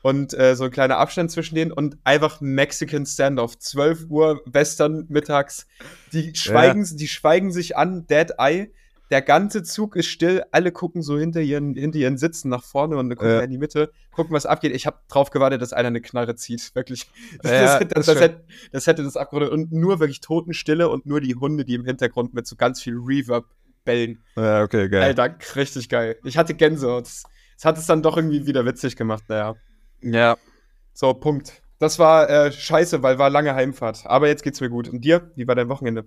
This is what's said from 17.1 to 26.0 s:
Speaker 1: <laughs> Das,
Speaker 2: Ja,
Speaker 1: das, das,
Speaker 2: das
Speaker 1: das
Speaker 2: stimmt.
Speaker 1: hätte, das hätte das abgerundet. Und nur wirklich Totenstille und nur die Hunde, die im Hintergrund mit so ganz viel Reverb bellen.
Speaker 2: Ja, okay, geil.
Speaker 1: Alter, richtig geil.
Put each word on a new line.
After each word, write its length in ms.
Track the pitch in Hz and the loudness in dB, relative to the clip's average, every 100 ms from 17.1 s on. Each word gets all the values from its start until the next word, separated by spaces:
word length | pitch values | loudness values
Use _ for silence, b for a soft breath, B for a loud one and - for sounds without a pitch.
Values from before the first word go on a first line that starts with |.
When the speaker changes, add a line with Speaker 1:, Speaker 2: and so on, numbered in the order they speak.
| _ | _
Speaker 1:
<laughs> 180 | 240 - | -20 -8
Das, 80 | 139 | 0
Speaker 2:
Ja, 100 | 131 | 4
Speaker 1:
das, 160 | 131 139 | 6 4
das, 100 | 170 | 2
Speaker 2:
das 0 | |
Speaker 1:
das 160 | 156 | 0
Speaker 2:
stimmt. 160 | 160 151 | 4 6
Speaker 1:
hätte, 240 | 165 165 _ B B | 4 2 _ B B
das 160 | 135 170 | -4 0
hätte 160 | 160 | 0
das 120 | 139 131 | -2 -6
abgerundet. 340 | 139 143 143 | -6 -4 -2
Und 220 | 156 160 | -2 -4
nur 260 | 160 175 190 | -2 0 2
wirklich 220 | 156 131 | 0 -2
Totenstille 680 | - 160 165 160 - 156 170 | -4 -4 -4 -8 -2 0 0
und 160 | 147 139 | -2 -4
nur 160 | 147 | -4
die 120 | 135 123 | -4 -4
Hunde, 280 | 139 151 | -4 -4
die 80 | 127 | -4
im 140 | 120 123 | -6 -6
Hintergrund 480 | 127 123 - 120 | -4 -4 -2 -6
mit 120 | 120 117 | -8 -12
so 80 | |
ganz 280 | 113 123 123 | -2 -2 -2
viel 160 | - 120 | -10 -10
Reverb 480 | 123 139 123 120 - _ _ _ - | -4 -4 -2 -4 -6 _ _ _ -4
bellen. 360 | 120 117 113 _ - | -2 -2 -8 _ -4
Speaker 2:
Ja, 260 | 110 107 | 0 2
okay, 280 | 104 113 98 | 2 0 2
geil. 120 | 98 135 127 | 2 2 2
Speaker 1:
Alter, 160 | 123 - - 135 | -2 -4 -12 -6
richtig 320 | 135 139 117 | -6 -6 -4
geil. 300 | 120 | -4